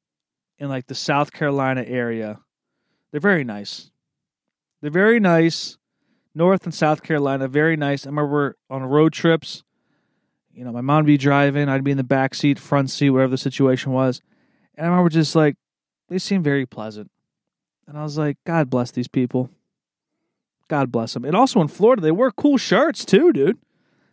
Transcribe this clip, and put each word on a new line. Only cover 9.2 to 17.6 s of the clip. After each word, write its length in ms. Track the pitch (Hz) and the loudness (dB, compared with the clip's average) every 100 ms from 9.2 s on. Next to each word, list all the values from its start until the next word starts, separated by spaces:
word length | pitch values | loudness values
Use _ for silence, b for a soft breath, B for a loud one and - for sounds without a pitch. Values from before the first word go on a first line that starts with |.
| 165 160 - - - _ _ _ _ _ _ _ _ | 0 0 -2 -18 -20 _ _ _ _ _ _ _ _
you 120 | - 123 | -16 -10
know, 80 | |
my 80 | 120 | -6
mom 160 | 131 151 | 0 2
would 80 | 151 | 4
be 120 | 143 | 4
driving, 520 | 139 143 143 143 143 | 4 2 2 0 0
I'd 140 | 135 | 0
be 80 | 139 | 0
in 60 | 139 | -2
the 60 | |
back 320 | 123 135 135 - | 0 0 0 0
seat, 240 | 147 139 | 0 0
front 300 | - 143 135 | 0 0 0
seat, 200 | - 143 | 0 2
whatever 220 | 131 131 | 2 2
the 60 | 127 | 0
situation 560 | 139 - 135 127 135 | -4 0 2 0 -2
was. 280 | 127 131 120 _ _ _ _ _ - | -2 -2 -4 _ _ _ _ _ -8
And 100 | 165 | 0
I 40 | |
remember 200 | 180 175 | 2 2
just, 240 | 160 151 | 2 2
like, 220 | 160 151 - _ _ _ _ - | 2 2 0 _ _ _ _ -10
they 100 | 185 | -8
seem 240 | - 196 | -2 -2
very 240 | 147 139 123 | 0 -2 -4
pleasant. 460 | 117 110 107 101 _ _ _ _ _ | -10 -14 -14 -18 _ _ _ _ _